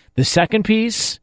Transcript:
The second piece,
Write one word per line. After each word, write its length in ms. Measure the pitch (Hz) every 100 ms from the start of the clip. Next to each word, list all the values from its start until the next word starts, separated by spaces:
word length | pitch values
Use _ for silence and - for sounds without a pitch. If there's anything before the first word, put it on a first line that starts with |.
| _ -
The 100 | 135
second 380 | 175 175 220
piece, 560 | 202 220 233 - - -